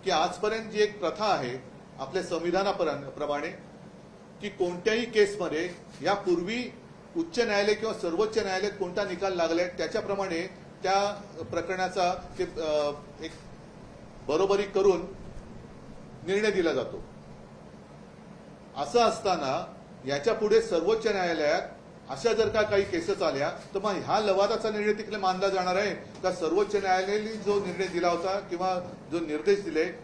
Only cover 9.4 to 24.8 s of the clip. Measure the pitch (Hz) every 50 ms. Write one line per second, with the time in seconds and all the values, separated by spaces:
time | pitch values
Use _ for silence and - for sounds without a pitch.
9.4 | 165 160 165 170 - - - - 165 156 - 214 202 - 202 196 196 185 170 165
10.4 | 175 190 - - - - - - - 185 196 196 202 208 202 - - - - -
11.4 | 160 - 170 170 170 185 185 185 185 180 180 196 180 180 185 180 - - - -
12.4 | 180 170 - 156 160 156 151 151 147 147 143 135 - - - - - 165 - -
13.4 | - - - - - - - - - - - - - - - - - - 143 165
14.4 | 196 190 202 202 202 - - 196 190 202 180 165 - - - - - - - -
15.4 | - - - - - - - - - - - - - - - - - 165 190 208
16.4 | 214 214 196 185 165 160 139 127 113 - - 117 - - - - - - - -
17.4 | - - - - - - - - - - - - - - - - - - - -
18.4 | - - - - - - - 127 147 143 - 240 233 214 185 - - 196 180 160
19.4 | 147 131 139 165 185 - - - - - - - - 127 139 147 - 233 214 220
20.4 | 214 208 214 220 - - 175 165 160 190 226 220 - 220 202 190 180 175 165 156
21.4 | 151 147 160 185 - - - - - - - - - - 131 139 - 233 220 214
22.4 | 220 202 214 220 208 208 208 196 196 - 180 165 - - 190 180 185 160 139 139
23.4 | 143 165 - - - - - 196 190 214 196 160 127 135 165 214 214 202 190 190
24.4 | 202 208 226 214 226 220 214 214